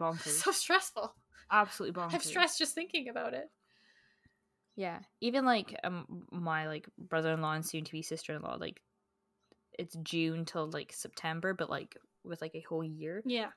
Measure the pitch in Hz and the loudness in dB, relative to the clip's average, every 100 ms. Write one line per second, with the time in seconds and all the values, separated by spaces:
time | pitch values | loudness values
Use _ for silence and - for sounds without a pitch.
0 | 165 165 156 147 392 - - 370 - 220 | 0 0 2 2 4 4 6 6 4 -4
1 | 220 - _ - - 208 202 - 190 175 | -6 -8 _ -14 4 4 6 2 -2 -2
2 | 170 285 160 359 349 - 311 - 349 330 | 0 0 2 4 4 4 0 0 -4 -4
3 | 247 247 240 247 311 _ _ _ _ _ | -4 -4 -2 -4 -8 _ _ _ _ _
4 | _ _ _ _ _ _ _ - 185 170 | _ _ _ _ _ _ _ -6 -6 -6
5 | - - 233 269 262 226 - - 180 175 | -12 -2 2 4 6 6 4 -4 -4 -4
6 | - 175 - 175 170 156 156 156 - - | -6 -10 -8 -4 0 0 0 -4 -10 -14
7 | 180 160 160 160 156 156 160 160 160 156 | 0 2 4 4 2 0 -2 -4 -6 -6
8 | - 160 - 151 - - - - _ _ | -6 -6 -6 -6 -4 -4 -6 -8 _ _
9 | _ _ _ _ _ _ _ - 170 165 | _ _ _ _ _ _ _ -8 -8 -8
10 | 156 170 160 165 160 170 156 147 143 - | -2 2 2 2 -2 -2 -2 -4 -6 -10
11 | - - 165 160 190 185 160 143 - - | -10 -6 -4 -2 -2 0 -2 -4 -6 -16
12 | _ _ - 165 160 160 - 160 160 156 | _ _ -10 -8 -6 -8 -4 -2 -2 -4
13 | 156 190 247 240 - | -6 -4 -2 0 -2